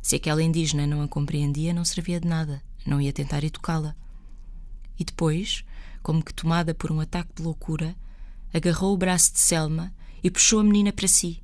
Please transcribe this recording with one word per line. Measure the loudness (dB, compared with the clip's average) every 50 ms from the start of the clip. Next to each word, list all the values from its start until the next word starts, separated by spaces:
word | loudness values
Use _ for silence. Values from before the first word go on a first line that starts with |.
Se | 0 0 -2
aquela | 0 0 0 2 2
indígena | 4 4 2 2 2 0 0 0 0
não | 0 0 0 -2
a |
compreendia, | -2 -2 -2 -2 -2 0 0 0 0 0 0 0 0
não | 0 0 -2
servia | -2 -2 -2 -4 -2 -4 -2
de | 0
nada. | 0 0 0 -2 -4 -6 -8 -10 -14 -14 -10 -4
Não | -2 0 0
ia | 0 0 -2
tentar | -4 -4 -2 -2 -2 -2
educá-la. | -2 -4 -4 -4 -2 -2 -2 -2 -4 -8 -10 -14 -16 -16 -16 -16 -16 -16 -16 -14 -14 -14 -14 -14 -14 -14 -14 -14 -14 -10
E | -8 -8
depois, | -2 0 2 2 4 2 2 0 -2 -4 -4 -6 -10 -14 -14 -12 -12 -14 -8
como | -2 0 2 2 0
que | 0 -6
tomada | -2 0 2 2 2 2 0 -2
por | -2 -2 -2
um | 0 -2
ataque | -2 -2 -4 -6 -6 -6 -8
de | -6 -4
loucura, | -4 -4 -4 -4 -4 -2 -2 -2 -4 -4 -8 -12 -14 -14 -14 -14 -14 -14 -14 -12 -2
agarrou | -2 0 2 2 2 2 2 2 2
o |
braço | 2 2 2 4 4 4 4 6
de | 4
Selma | 4 4 4 2 2 0 -2 -2 -4 -6 -10 -14 -16 -16 -14 -2 -2
e | 0
puxou | 4 4 4 6 6 6
a | 6
menina | 8 8 6 6 4
para | 2 2 2
si. | 4 4 4 4 0 -6 -8